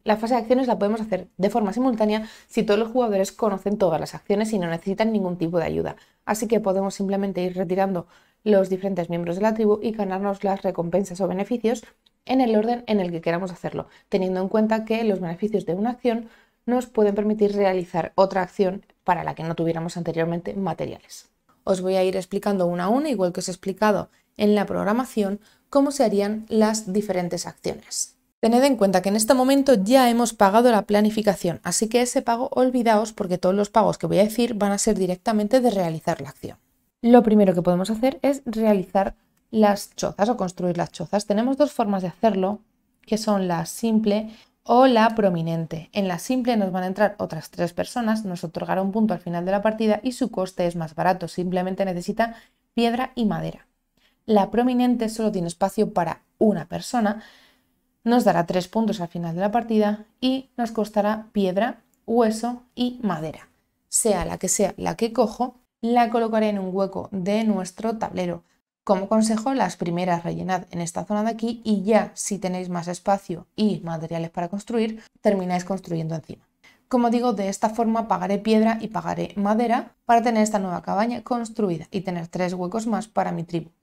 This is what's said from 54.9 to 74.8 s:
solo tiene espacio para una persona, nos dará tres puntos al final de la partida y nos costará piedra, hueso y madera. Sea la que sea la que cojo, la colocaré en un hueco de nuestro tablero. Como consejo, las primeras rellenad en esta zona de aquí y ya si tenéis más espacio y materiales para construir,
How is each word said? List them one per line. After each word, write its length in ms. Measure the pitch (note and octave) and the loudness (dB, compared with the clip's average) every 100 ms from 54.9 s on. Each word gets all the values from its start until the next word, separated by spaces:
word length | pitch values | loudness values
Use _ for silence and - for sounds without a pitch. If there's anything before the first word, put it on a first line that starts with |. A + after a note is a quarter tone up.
| A#3+ A3 | 2 -2
solo 240 | A3 A3 | -2 -2
tiene 160 | F#3+ E3+ | -2 -4
espacio 440 | - G3 - G#3 | -2 -2 0 0
para 300 | G#3+ E3 - _ - | 0 -2 -4 _ 0
una 280 | A3 F3+ D3+ | 2 2 -4
persona, 560 | E3+ - B3 G#3+ A3 - - _ _ _ _ _ _ | -10 -6 -2 -2 -2 -10 -20 _ _ _ _ _ _
nos 200 | A#3 A#3+ | 0 2
dará 220 | G3+ E3+ E3+ | 4 2 2
tres 220 | F3+ F3+ | -2 -2
puntos 320 | A3 A3 G#3 | -2 -2 -2
al 80 | E3+ | -6
final 260 | F3 E3+ | -6 -6
de 60 | E3 | -2
la 100 | G#3 | -2
partida 540 | A#3 A3+ A3 G#3 G#3+ - - | -2 0 2 2 0 -8 -4
y 300 | B3+ C4 C4 - | -2 -2 -6 -6
nos 160 | A#3 | -4
costará 560 | A3+ G#3 G#3+ G3+ A3 - | -4 -2 0 0 -2 -4
piedra, 500 | G#3 F#3+ F3+ A#3+ - _ _ - | -2 0 0 -2 -4 _ _ -2
hueso 560 | A#3 A3 A3 A#3 B3 - | 2 2 0 -4 -8 -10
y 260 | - B3 B3 | -6 -6 -2
madera. 460 | A3 D#3+ D#3+ - - _ _ _ _ | -4 -4 -6 -12 -20 _ _ _ _
Sea 360 | - A3+ F#3 | -2 0 0
la 140 | E3+ F3 | -2 -4
que 100 | F3+ | -2
sea 260 | - F#3 - | 0 0 -2
la 200 | F3+ E3+ | -6 -2
que 160 | A3+ | -2
cojo, 440 | A#3 A3 - A#3+ - _ _ | 0 0 0 -6 -8 _ _
la 300 | A3+ A#3+ A#3 | 0 2 2
colocaré 400 | A#3 A3+ A3 G#3+ | 2 0 2 0
en 80 | G3+ | 0
un 160 | F#3 | -4
hueco 340 | F#3 G3 F#3+ E3+ | -2 -2 -4 -8
de 320 | G3 F3+ G#3+ | -6 -2 0
nuestro 520 | A3 G3+ F3+ - A3 A3 | 2 0 -4 -6 -6 -4
tablero. 460 | G3 F3+ F3+ E3+ - _ _ _ | -6 -4 -4 -6 -12 _ _ _
Como 240 | - F#3+ G3 | 0 0 2
consejo, 460 | A3 A3 A3 A#3+ | 2 2 0 0
las 220 | C4+ F#3 - | 0 -2 -2
primeras 460 | F3+ E3+ F3+ E3+ | -4 -2 0 -2
rellenad 440 | E3+ E3 F3 F#3 F#3 | -2 -6 -4 -4 -6
en 120 | E3+ | -8
esta 240 | E3+ F#3 F3 | -6 -6 -4
zona 160 | G#3 | -2
de 80 | A3 | -2
aquí 320 | A3+ A3+ A#3+ | -2 -4 -4
y 180 | A3 G#3 | -2 0
ya 300 | F#3 G#3+ - | 2 2 2
si 260 | - - F#3+ | -6 -8 -4
tenéis 300 | F#3 F3+ F3+ | -4 -6 -6
más 200 | F3 E3+ | -6 -6
espacio 580 | F3+ - G3 - E3+ - - | -6 -2 -2 -2 -10 -8 -2
y 240 | G#3+ E3+ | 0 0
materiales 480 | E3 E3 D#3+ E3 E3 | -6 -8 -6 -6 -6
para 200 | - F3 | -6 -6
construir, 540 | G3+ - A#3 | -6 -4 -2